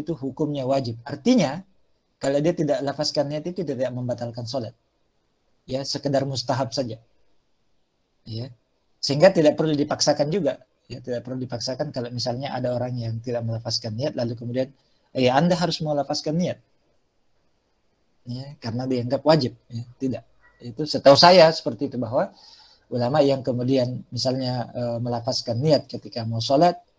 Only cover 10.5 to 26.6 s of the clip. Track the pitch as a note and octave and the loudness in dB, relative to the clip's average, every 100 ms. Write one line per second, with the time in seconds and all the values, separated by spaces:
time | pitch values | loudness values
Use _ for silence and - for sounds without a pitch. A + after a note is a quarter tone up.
10.5 | - _ _ - A#2+ B2 A#2+ A2+ C3 B2+ | -4 _ _ -16 -14 -8 -6 -6 -8 -8
11.5 | B2 - B2+ D3+ B2+ A#2+ B2 B2 A#2+ C3+ | -6 -6 -6 -6 -6 -8 -6 -4 -4 -6
12.5 | B2+ B2 B2 B2 B2 A#2 A2+ A#2+ A#2 A2+ | -4 -2 -2 -4 -4 -4 -6 -4 -4 -4
13.5 | A2+ A#2 A2+ A#2 G#2+ D3 C#3 A#2+ A#2+ A#2+ | -4 -4 -6 -6 -4 -4 -4 -4 -6 -6
14.5 | B2 C3 - _ _ _ B2+ B2+ C3 E3+ | -4 -4 -8 _ _ _ 0 2 4 4
15.5 | F3 E3+ D#3+ D#3 D3 C#3 D3 - D#3+ E3+ | 2 0 -2 -2 -2 -2 -4 -2 -2 -2
16.5 | - _ _ _ _ _ _ _ _ _ | -4 _ _ _ _ _ _ _ _ _
17.5 | _ _ _ _ _ _ _ - B2 C#3 | _ _ _ _ _ _ _ -12 -12 -12
18.5 | D3 A#2 A#2 C3 B2+ A#2+ C3+ D3 D#3+ A#2+ | -12 -8 -6 -2 -2 -2 0 4 4 2
19.5 | - _ A#2 A#2+ - C3 A#2+ - _ _ | -4 _ -12 -12 -8 -6 -6 -10 _ _
20.5 | _ B2 A#2 D3+ C3 C#3 C#3 F3 F#3 D#3+ | _ -14 -8 -4 4 8 8 10 10 8
21.5 | D#3+ - A2 C#3+ B2 A#2 C3+ G3 - - | 6 -4 -4 -6 -4 -4 -2 -4 -6 -20
22.5 | - - _ _ A#2+ A#2+ D3+ C#3 C3+ B2+ | -20 -20 _ _ -2 2 4 4 2 0
23.5 | B2 B2 C3+ B2 B2 - B2 B2+ C3 B2+ | -2 2 2 0 -4 -8 -4 -2 -2 -2
24.5 | B2 A2 B2 A#2+ A#2+ B2 A#2+ A#2 B2 - | -4 -6 -6 -4 -4 -4 -4 -4 -4 -4
25.5 | A#2 D3+ C3+ - A#2 A2 - A2+ A2+ A2+ | -2 4 2 2 -10 -10 -8 -4 -4 0
26.5 | C#3 | 4